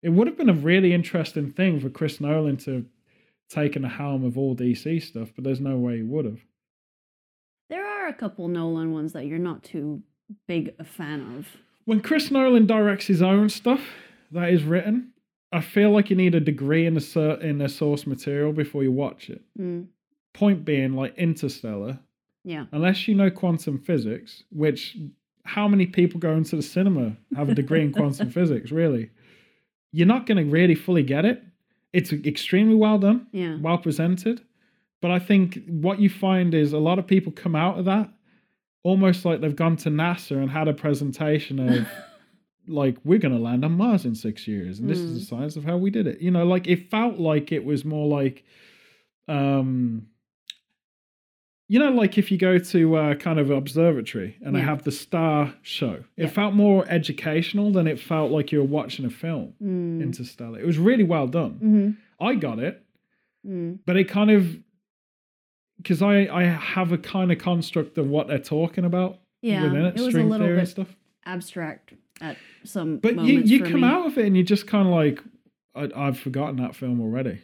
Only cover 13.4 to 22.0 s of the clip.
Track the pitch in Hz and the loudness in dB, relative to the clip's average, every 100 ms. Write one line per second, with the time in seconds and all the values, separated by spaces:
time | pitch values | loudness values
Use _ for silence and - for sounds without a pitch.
13.4 | 214 - 240 269 - - - _ _ 160 | 2 0 0 0 -2 -18 -20 _ _ -4
14.4 | 175 175 151 175 180 233 247 _ _ _ | 2 2 4 0 0 -2 -4 _ _ _
15.4 | _ 175 160 - 208 208 202 185 185 170 | _ -6 -2 2 4 4 4 4 4 4
16.4 | 151 139 139 160 165 160 151 170 151 156 | 0 -2 0 2 2 0 -2 -2 0 -2
17.4 | 160 143 139 139 151 147 147 131 - 143 | -4 -4 -4 -2 -2 -2 -4 -8 -6 -2
18.4 | 147 151 147 147 135 131 143 - - - | -2 -2 -4 -2 0 0 -4 -8 -18 -18
19.4 | _ - 180 175 180 _ _ _ _ - | _ -10 -8 -8 -12 _ _ _ _ 0
20.4 | 202 190 147 147 131 131 135 - 170 156 | 2 2 0 0 0 -2 -6 -2 -2 -2
21.4 | 139 - 117 104 104 131 | -6 -8 -10 -10 -10 -12